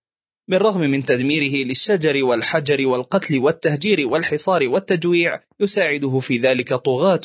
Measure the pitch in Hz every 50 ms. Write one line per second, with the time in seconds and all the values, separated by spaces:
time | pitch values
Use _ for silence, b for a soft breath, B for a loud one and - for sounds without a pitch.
0 | _ _ _ _ _ _ _ _ _ - 185 185 202 220 196 180 160 139 135 135
1 | 127 151 131 123 127 139 151 160 143 135 139 139 135 123 127 - - - 208 175
2 | 151 156 139 139 135 127 120 170 170 - - 160 147 143 143 135 135 131 127 123
3 | 127 - - 190 190 - 151 131 123 147 160 - - 160 147 143 156 214 202 160
4 | 139 113 139 160 170 - 151 151 - 190 185 165 139 117 127 196 190 - 190 165
5 | 170 175 175 170 170 165 - - _ _ _ - 202 196 - 202 180 151 147 143
6 | 143 135 127 131 127 - 127 117 120 131 131 123 123 - 131 123 - 139 127 127
7 | 165 196 180 156